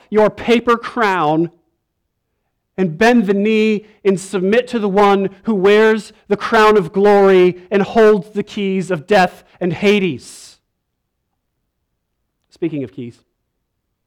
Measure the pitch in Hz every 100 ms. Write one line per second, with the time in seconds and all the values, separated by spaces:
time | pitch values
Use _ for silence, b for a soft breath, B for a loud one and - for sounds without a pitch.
0 | b 208 208 208 - 240 240 233 - 247
1 | 208 185 151 160 170 _ _ _ _ _
2 | _ _ _ _ _ _ _ - 190 156
3 | 220 247 196 196 214 220 220 208 b b
4 | 196 190 - 196 185 233 247 233 202 190
5 | 202 196 190 B - 202 196 208 220 220
6 | - b b 202 - 226 - 214 156 196
7 | 208 202 196 185 180 175 - 202 190 233
8 | 214 208 - 202 196 214 196 190 185 170
9 | - 202 180 - _ b 180 156 208 208
10 | 190 120 - - - _ _ _ _ _
11 | _ _ _ _ _ _ _ _ _ _
12 | _ _ _ _ _ - 165 151 127 -
13 | 120 - _ _ _ _ _ _ _ _